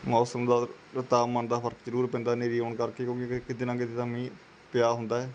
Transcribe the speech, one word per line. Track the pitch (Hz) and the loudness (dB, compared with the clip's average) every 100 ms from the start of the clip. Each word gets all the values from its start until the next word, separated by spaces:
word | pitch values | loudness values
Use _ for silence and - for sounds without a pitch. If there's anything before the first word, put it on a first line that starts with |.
| 135 | 4
ਮੌਸਮ | 117 120 120 120 | 4 4 0 2
ਦਾ, | 120 123 - - 131 | 4 2 -6 -8 -8
ਤਾਪਮਾਨ | 127 123 120 120 117 | 2 4 4 0 0
ਦਾ | 120 | -2
ਫਰਕ | 117 107 | -2 -6
ਜ਼ਰੂਰ | - 120 123 | -6 -2 0
ਪੈਂਦਾ | 123 117 | 0 0
ਹਨੇਰੀ | 120 120 117 | 0 0 0
ਆਉਣ | 117 117 | -2 -2
ਕਰਕੇ, | 117 110 | -4 -2
ਕਿਉਂਕਿ | 123 123 123 | -4 -4 -4
ਕਿ-, | 123 | -6
ਕਿਤੇ | 120 117 | -6 -6
ਨਾ | 123 123 | -4 -2
ਕਿਤੇ | 120 117 | -4 -4
ਤਾਂ | 120 | -4
ਮੀਂਹ | 120 123 - - - - | -4 -6 -10 -20 -20 -2
ਪਿਆ | 123 117 | 4 4
ਹੁੰਦਾ | 120 113 117 | 4 0 -2
ਹੈ | 131 | -2